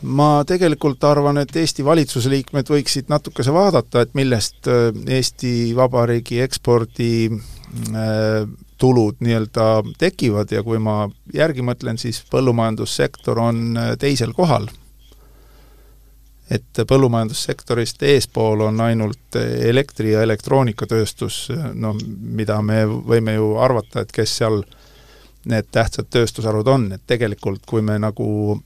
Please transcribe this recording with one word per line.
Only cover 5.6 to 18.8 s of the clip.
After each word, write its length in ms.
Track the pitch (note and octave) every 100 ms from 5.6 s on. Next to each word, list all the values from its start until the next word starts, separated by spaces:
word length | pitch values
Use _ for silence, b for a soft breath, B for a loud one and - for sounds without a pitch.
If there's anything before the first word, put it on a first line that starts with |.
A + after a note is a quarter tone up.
| A#2
Vabariigi 640 | A#2 B2+ B2 A#2+ A#2+ A#2 A#2+
ekspordi, 840 | C3 - - A#2+ A2+ - A#2+ A#2 A2+
äh, 1160 | A2 - - - A#2 A2 A2 A2 A2 A2 A2 G#2+ - - _
tulud 400 | B2+ B2 G#2+ -
nii-öelda 480 | A#2+ A#2 A2 - A2 A2 A2 -
tekivad 560 | E3+ - C3 G#2 G#2
ja 80 | G#2+
kui 160 | G#2+ A2+
ma 300 | A2 G#2+ G#2 - -
järgi 320 | D3 D#3 C3 B2
mõtlen, 320 | A#2+ B2 A#2
siis 240 | A#2+ A2+ -
põllumajandussektor 1120 | B2+ C3 A#2 A2+ A2 A2 - - - - A#2
on, 180 | A#2 A#2 A#2 A#2
äh, 160 | A#2 A#2
teisel 340 | C#3 C#3 A#2+ A#2
kohal. 320 | F3 A#2 G#2 - - - b b b b b b b b b b b b - - -
Et 320 | A2+ - - A2
põllumajandussektorist 1160 | C3+ C3+ A#2 A2 - - B2+ - A#2 A2+ -
eespool 580 | C#3+ C#3+ - - A2 G#2+
on 200 | G#2+ A2